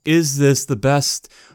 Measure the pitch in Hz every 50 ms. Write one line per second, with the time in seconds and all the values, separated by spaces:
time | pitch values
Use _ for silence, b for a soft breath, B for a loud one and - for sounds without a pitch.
0 | - 151 156 170 165 147 135 139 143 139 139 135 - - 143 104 101 135 143 143
1 | 139 - - - _ - b b b b